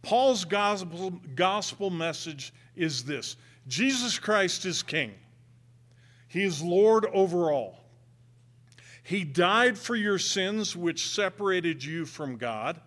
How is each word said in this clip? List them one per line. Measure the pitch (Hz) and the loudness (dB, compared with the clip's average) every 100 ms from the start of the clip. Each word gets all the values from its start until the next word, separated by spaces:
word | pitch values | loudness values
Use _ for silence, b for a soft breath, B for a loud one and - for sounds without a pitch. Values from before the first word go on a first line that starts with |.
Paul's | - 226 269 233 | 2 4 4 2
gospel, | 170 202 202 208 180 170 190 175 156 | 0 0 0 0 -6 -8 -8 -8 -10
gospel | 131 180 202 - - 202 | 0 2 2 -4 -4 -4
message | 170 165 151 170 143 - b b - | -2 -4 -4 -10 -12 -14 b b -4
is | 160 127 | -2 -2
this. | 123 139 - - b b 135 | -6 -8 -8 -14 b b -8
Jesus | 127 262 262 247 - | 0 0 0 -2 -4
Christ | - 214 185 - 185 | 0 2 2 0 -4
is | 156 | -4
king. | - 156 120 101 - - - - _ _ _ b b b b | -4 -4 -4 -8 -20 -20 -20 -20 _ _ _ b b b b
He | 175 | -2
is | 196 151 | -2 0
Lord | 170 180 214 220 214 | 2 6 6 6 4
over | 196 190 175 165 | 2 2 4 2
all. | 143 101 - - - _ _ - _ _ _ - B B B | 2 -2 -10 -20 -20 _ _ -20 _ _ _ -20 B B B
He | - 196 | -4 -2
died | 160 143 175 214 247 214 | 0 2 4 6 4 2
for | - 240 | -4 -2
your | 208 190 | 0 0
sins | - 196 185 214 208 175 | 0 0 0 -2 -4 -2
which | 170 160 - | -4 -2 -4
separated | - 190 190 202 185 170 147 | 0 -2 0 0 2 0 -4
you | 139 165 | -6 -6
from | 156 - 147 120 | -8 -8 -8 -6
God. | 120 110 123 165 | -6 -4 -6 -6